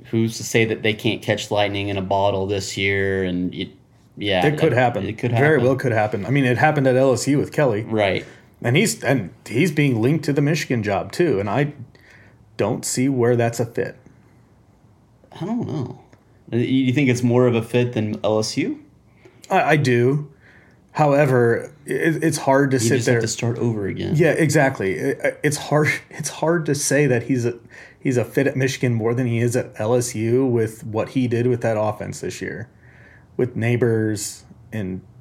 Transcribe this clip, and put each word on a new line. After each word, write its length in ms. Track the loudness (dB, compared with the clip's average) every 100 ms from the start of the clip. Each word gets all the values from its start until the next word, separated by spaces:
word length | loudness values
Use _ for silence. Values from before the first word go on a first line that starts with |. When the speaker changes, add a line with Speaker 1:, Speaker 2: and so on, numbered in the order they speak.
| -4
Speaker 1:
who's 260 | 0 0 -4
to 40 |
say 200 | -2 0
that 180 | 2 0
they 100 | -2
can't 280 | -2 -2 -2
catch 280 | -2 -4 -2
lightning 380 | -2 0 -2 -4
in 80 | -4
a 60 |
bottle 440 | -2 0 0 0 -2
this 300 | -4 -4 -4
year? 460 | -2 0 -2 -2
And, 300 | -2 -2 -4
it, 160 | -6 -12 -12 _ _ _ -8
yeah, 280 | -2 2
Speaker 2:
It 140 | 2 2
could 140 | 2
Speaker 1:
that, 60 | 2
Speaker 2:
happen. 280 | 2 0 -6
Speaker 1:
it 120 | -4
could 120 | -2
Speaker 2:
Very 140 | 2 4
Speaker 1:
happen. 100 | 4
Speaker 2:
well 120 | 2 2
could 160 | 0
happen. 340 | 0 0 -2 -2
I 40 |
mean, 140 | 0
it 140 | 2 2
happened 280 | 2 4 2
at 100 | 4
L 160 | 4
S 140 | 2 0
U 100 | 0
with 140 | 0
Kelly. 300 | 0 0 0 -2
Speaker 1:
Right. 360 | 0 2 0 -6 -20 -20 -6
Speaker 2:
And 160 | 0 2
he's, 260 | 2 -2
and 260 | -2 -2 -2 -12 -6
he's 240 | 0 0
being 320 | 2 0 2
linked 220 | 2 0
to 80 | 0
the 100 | 0
Michigan 400 | 0 0 -2 -2
job, 300 | 0 -2 -4
too. 260 | -2 0 0
And 80 | 0
I 240 | -2 -2 -4 -18 -20 -20 -20 -20 _ -16 -4
don't 280 | -2 -2
see 240 | -4 -2 -2
where 280 | 2 2 4
that's 240 | 0 -2
a 60 | -6
fit. 300 | -4 -6 -8 -20 -20 _ -20 _ _ _ _ _ _ _ _ -20 -10
Speaker 1:
I 40 |
don't 220 | -6 -6 -4
know. 340 | -6 -8 -12 -20 -20 _ _ -4
You, 80 | -2
you 320 | 2 2 2
think 160 | 2 2
it's 140 | 2
more 240 | 2 4 4
of 80 |
a 80 | 2
fit 300 | 0 0 0
than 260 | -2 -4 -2
L 140 | 0 0
S 180 | 0 -2
U? 260 | -4 -4 -12 _ _ _ -20 _ -2
Speaker 2:
I, 120 | 0 4
I 40 | 2
do. 540 | 4 2 2 0 -4 -16 -20 -20 -20 _ _
However, 800 | 0 2 4 4 4 4 2 -4 -16 -6
it, 380 | -2 0 0
it's 140 | 0 0
hard 340 | 2 4 4
to 40 | 2
Speaker 1:
You 40 |
Speaker 2:
sit 140 | 2 2
Speaker 1:
just 100 | 2
Speaker 2:
there. 100 | 2
Speaker 1:
have 60 |
to 60 | 0
start 280 | -2 -4 -2
over 280 | -2 -2 -4
again. 280 | -4 -2 2
Speaker 2:
Yeah, 140 | 4
exactly. 600 | 4 2 4 2 0 -2
It, 440 | -2 -4 -2 -4 -2
it's 120 | -4 -2
hard. 340 | -2 0 2 -2 -8
It's 180 | -12 -10
hard 360 | -4 -2 0 0
to 80 |
say 320 | -2 0 2 2
that 180 | 2
he's 200 | 0 0 0
a, 80 | -4 -16 -20 -20 -8
he's 160 | -2 0
a 80 |
fit 240 | 0 0 0
at 80 | 0
Michigan 380 | -2 0 -2
more 200 | 0 0
than 120 | 0 0
he 100 | 0
is 160 | 0
at 180 | 0 -4 -6
L 160 | 0
S 200 | 0 0 -4
U 280 | 0 2
with 380 | 2 0 -2 -6
what 260 | -8 -6 -2
he 180 | -2 0
did 180 | 0 0
with 140 | 0
that 160 | 0 0
offense 420 | -2 -4 -8 -8
this 200 | -10 -8
year, 260 | -10 -10 -14 -18 -20 -20 -20 -20 -14 -4
with 180 | -4
Neighbors 880 | 0 0 2 2 2 0 -2 -8 -12 -20 -20 -12
and 300 | -8 -8 -8 -12 -8